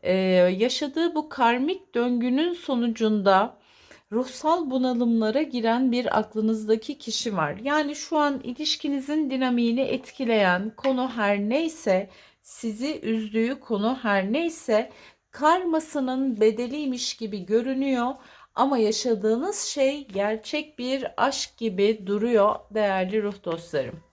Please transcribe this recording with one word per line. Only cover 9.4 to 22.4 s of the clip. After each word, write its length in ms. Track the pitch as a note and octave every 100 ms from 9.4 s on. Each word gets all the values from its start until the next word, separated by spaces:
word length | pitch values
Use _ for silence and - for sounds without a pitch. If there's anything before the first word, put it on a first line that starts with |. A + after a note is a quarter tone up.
| B3+ A#3+ A#3 A#3
etkileyen 920 | C4+ B3+ - - B3 A3 F#3+ F3+ G#3 -
konu 340 | C4+ C4 B3+ A#3
her 220 | G3+ G3+
neyse, 720 | G#3 C4 D#4+ D#4+ - F#3 G3+ - - _
sizi 580 | - - A3+ G#3+ C4+ D4+
üzdüğü 600 | - A3+ G#3+ G#3+ A3+ C4+
konu 380 | - G#3+ G#3+ B3+
her 300 | A3+ G3+ F#3+
neyse, 600 | B3+ E4+ D#4+ - G#3+ B3 - - _ _
karmasının 1080 | - D4 F4 F#4 D#4+ D#4 D4 C4 C4 C4+ A3
bedeliymiş 760 | G#3+ A3 A#3+ C#4+ D4 B3 - -
gibi 300 | A3 G3+ F3+
görünüyor. 680 | A3 A#3+ C4 C#4 B3+ A#3+ C#4 - - -
Ama 240 | - C4+ C4+
yaşadığınız 840 | G#3+ A3 B3+ A3 G#3+ A3+ E4+ G#4
şey 480 | - - C4+ D4 C4+
gerçek 720 | G3 G3+ A3 - D4+ D4+ -
bir 280 | B3 C4+ C4 -
aşk 400 | B3+ C4+ - _
gibi 500 | A3+ F#3 G3+ A3 F#3+
duruyor 480 | G#3 A3+ A3+